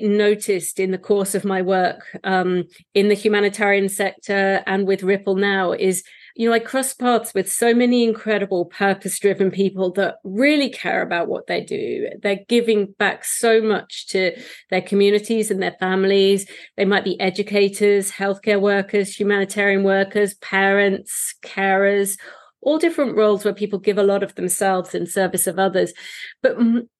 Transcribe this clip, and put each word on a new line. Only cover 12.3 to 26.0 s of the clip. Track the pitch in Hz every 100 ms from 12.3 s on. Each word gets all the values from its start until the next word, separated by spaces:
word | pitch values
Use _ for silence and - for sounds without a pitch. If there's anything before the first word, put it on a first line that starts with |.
| 196 -
giving | 240 233 214 196 -
back | 202 - -
so | - 233 226
much | 220 190 - - -
to | 190 185 170 - - _
their | 185
communities | 180 202 202 208 208 226 214
and | 190
their | 175 -
families. | 185 190 196 196 196 196 196 - - -
They | 190
might | 202
be | 202 170
educators, | 190 190 202 202 196 202 208 202 196
healthcare | - 196 196 - 208
workers, | 202 202 196 208 196 -
humanitarian | 202 202 196 208 202 196
workers, | 196 196 196 208 202 -
parents, | - 196 196 202 202 196 - - - -
carers, | - - 196 190 196 202 196 - - - - _
all | 269 311
different | 339 330 262 208
roles | 214 196
where | 208
people | 202 202 196
give | 190 202
a |
lot | 202 196
of | 196 -
themselves | 180 - 196 185 180 175
in | 175
service | 202 185 185 -
of | 170
others. | 190 185 175 -